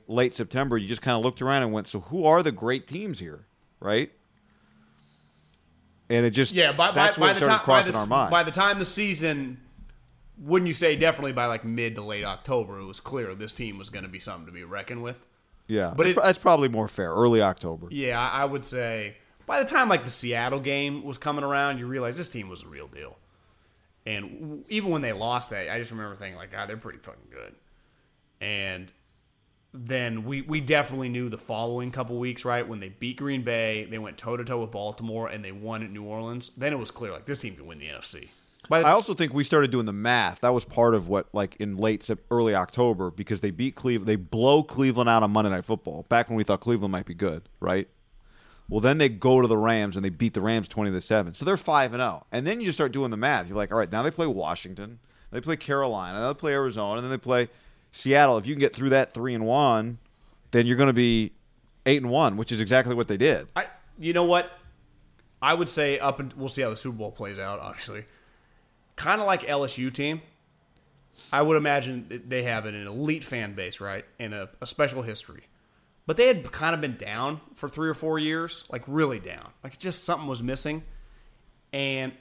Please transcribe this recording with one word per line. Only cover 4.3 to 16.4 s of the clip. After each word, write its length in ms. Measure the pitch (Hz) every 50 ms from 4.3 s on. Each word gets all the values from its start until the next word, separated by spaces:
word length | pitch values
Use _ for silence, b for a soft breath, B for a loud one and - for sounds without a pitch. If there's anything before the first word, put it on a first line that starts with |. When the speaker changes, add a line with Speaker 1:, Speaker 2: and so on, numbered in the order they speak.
| _ _ b b b b b b b b b b b b b _ _ _ _ _ _ _ _ _ _ _ _ _ _ _ _ _ _ _ _ _
Speaker 1:
And 160 | 117 117 120
it 60 | 117 104
just, 200 | 131 135 113 185
Speaker 2:
Yeah, 200 | 175 165 147 139
by, 180 | 151 170 -
Speaker 1:
that's 260 | - 143 151 156 -
Speaker 2:
by, 60 | 160 175
Speaker 1:
what 40 | 190
Speaker 2:
by 40 | 196
the 60 | 196
Speaker 1:
started 140 | 147 - 165
Speaker 2:
time, 20 | 160
by 40 | -
Speaker 1:
crossing 280 | 143 131 127 - - -
Speaker 2:
the, 60 | 110
Speaker 1:
our 60 | 104
mind. 240 | 104 123 139 123 87
Speaker 2:
by 120 | 170 170 165
the 80 | 160
time 280 | 143 175 196 202 202 196
the 60 | 180
season, 760 | - - 202 208 202 185 147 160 160 151 143 135 127 127 - - - - - - - - - _ _ _ _ _ - -
wouldn't 320 | - 147 147 175 185 180 170
you 60 | 151
say 200 | - 170 160 151
definitely 380 | 139 160 165 156 - 143 135 123
by, 140 | 123 120
like, 180 | 120 113 113 113
mid 300 | 113 113 120 117 113 113
to 80 | 110 104
late 220 | 104 104 104 104
October, 560 | 101 95 - - 135 131 120 107 95 98 98
it 40 | 98
was 160 | 95 95 -
clear 340 | - - 135 131 113 95 95
this 180 | 101 107 110 -
team 260 | - 123 110 101 95
was 100 | 98 -
gonna 200 | - 101 95 92
be 120 | 90 92
something 240 | - 110 92 87 80
to 80 | 82 87
be 100 | 87 87
reckoned 400 | 85 95 101 98 - 123 120 117
with? 220 | 120 123 - - _ _ _ _ _ _ _ _ -
Speaker 1:
Yeah, 260 | 110 104 92 85 -
Speaker 2:
But 60 | 139 170
Speaker 1:
that's 60 | 185
Speaker 2:
it 40 | 180
Speaker 1:
pro-, 80 | 220 -
that's 140 | 190 180
probably 300 | -